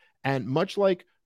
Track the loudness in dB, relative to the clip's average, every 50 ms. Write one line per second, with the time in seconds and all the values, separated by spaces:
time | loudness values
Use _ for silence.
0 | _ _ _ _ -4 -2 -2 -2 -2 -2 0 0 -2 -2 0 0 2 2 2 0
1 | -4 _ _ _ -2